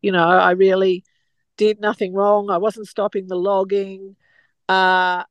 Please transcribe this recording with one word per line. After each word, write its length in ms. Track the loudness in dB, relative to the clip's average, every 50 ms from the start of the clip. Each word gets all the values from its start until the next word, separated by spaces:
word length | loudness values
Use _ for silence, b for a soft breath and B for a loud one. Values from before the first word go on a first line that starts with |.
You 100 | -4 -2
know, 160 | 0 2 2
I 240 | 4 4 4 4 2
really 520 | 2 4 2 2 4 2 2 0 -2 -2 -8 _ _ _ _ _ _ _ _ _ _
did 220 | 0 0 0 0 0
nothing 340 | -4 -4 -4 -4 -6 -4 -2
wrong. 360 | 0 2 2 2 2 0 -2
I 80 | -2
wasn't 300 | -2 -2 -2 -4 -6 -14
stopping 400 | -10 -6 -4 -4 -4 -4 -6 -6
the 80 | -6 -6
logging." 800 | -4 -2 0 0 0 0 -2 -2 -4 -4 -6 -10 -16 -18 -20 -20 _ _ _ _ _ _ _ _ _ _
Uh, 560 | -2 0 2 2 2 2 2 2 0 -2 -4 -8 -12